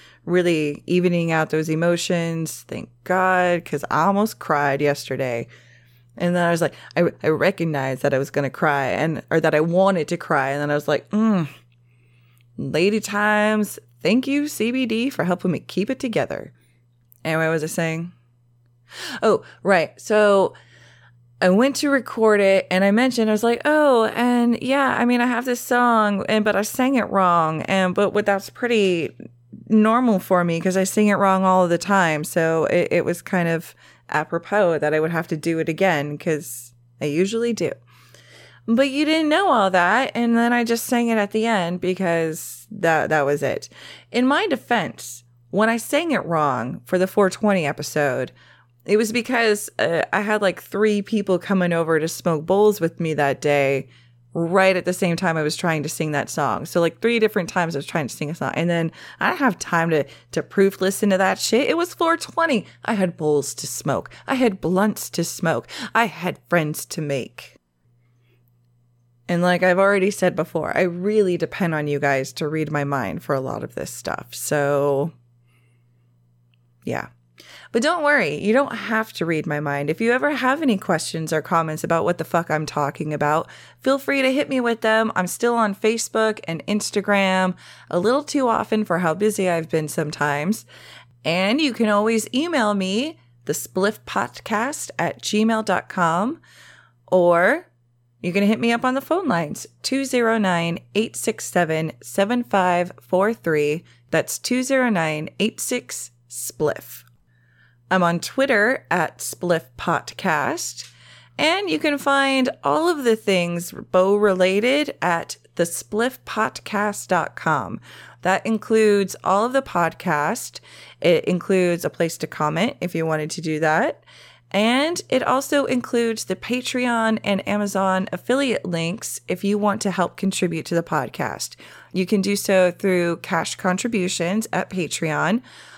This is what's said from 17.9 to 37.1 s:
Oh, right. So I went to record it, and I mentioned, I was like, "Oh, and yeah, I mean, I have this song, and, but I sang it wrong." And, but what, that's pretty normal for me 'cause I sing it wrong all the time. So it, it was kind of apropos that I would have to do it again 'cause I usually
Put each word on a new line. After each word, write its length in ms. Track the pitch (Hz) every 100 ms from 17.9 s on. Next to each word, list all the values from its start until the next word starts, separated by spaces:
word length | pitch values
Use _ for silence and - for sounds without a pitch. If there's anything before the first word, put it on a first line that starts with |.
| 160 175 - _ _ _ _ _ _ _ - - -
Oh, 200 | 233 175 - -
right. 300 | 180 185 151 -
So 540 | - 214 208 196 185 - - - - - _ _ _ _
I 80 | 185
went 260 | 190 262 -
to 140 | 294
record 500 | 277 226 - 220 208
it, 260 | 196 190 -
and 120 | 185
I 100 | 196
mentioned, 360 | 208 254 247 220
I 60 |
was 80 | 214
like, 180 | 233 240 294
"Oh, 400 | 302 294 247 220
and 440 | - 240 247 240 233
yeah, 340 | 247 277 262 247
I 60 |
mean, 160 | 240 247
I 60 | 247
have 180 | 240
this 160 | 254 247
song, 640 | - 247 240 226 208 202 -
and, 160 | 214 214
but 100 | 196
I 60 |
sang 320 | 214 - 254
it 160 | 269 -
wrong." 500 | 196 185 170 160 160
And, 320 | - 190 185
but 200 | 180 202
what, 100 | 208
that's 240 | 208 196 -
pretty 640 | - 240 226 196 175 151 - - - _ - -
normal 500 | 220 214 233 254 190
for 260 | - 180
me 160 | 175 165
'cause 180 | 180 185
I 60 |
sing 240 | 185 - 208
it 80 | 196
wrong 280 | 196 190
all 240 | 190 185 175
the 80 | 170
time. 480 | 196 196 170 151
So 400 | 160 175 160 160
it, 240 | 156 175 -
it 140 | 175
was 160 | - 175
kind 300 | - 185 170
of 240 | 165 - - - - -
apropos 720 | 151 156 170 170 208 185 160
that 160 | 151
I 40 | 156
would 140 | 160
have 160 | 170 165
to 80 | 156
do 220 | 165 160
it 100 | 165
again 480 | 156 190 156 147 147
'cause 560 | - 156 170 - - _ _ _
I 20 |
usually 480 | 151